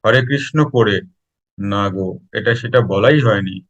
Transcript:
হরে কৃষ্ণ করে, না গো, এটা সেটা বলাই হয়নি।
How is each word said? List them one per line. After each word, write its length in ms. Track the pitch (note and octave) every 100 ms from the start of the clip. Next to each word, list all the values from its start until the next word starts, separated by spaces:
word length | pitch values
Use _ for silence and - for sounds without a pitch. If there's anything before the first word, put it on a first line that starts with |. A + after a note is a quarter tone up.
| A2
হরে 140 | B2+
কৃষ্ণ 500 | B2+ C#3 - D3+ D3
করে, 300 | B2 G#2+ F#2+ - _ _ _ _ -
না 300 | G2+ G2+ G2+
গো, 300 | F#2+ F#2 - _
এটা 220 | G#2+ G2+
সেটা 260 | A#2+ A#2+ C3
বলাই 400 | G2+ G2 A2+ D3+
হয়নি। 400 | A#2 G2+ F#2+ F#2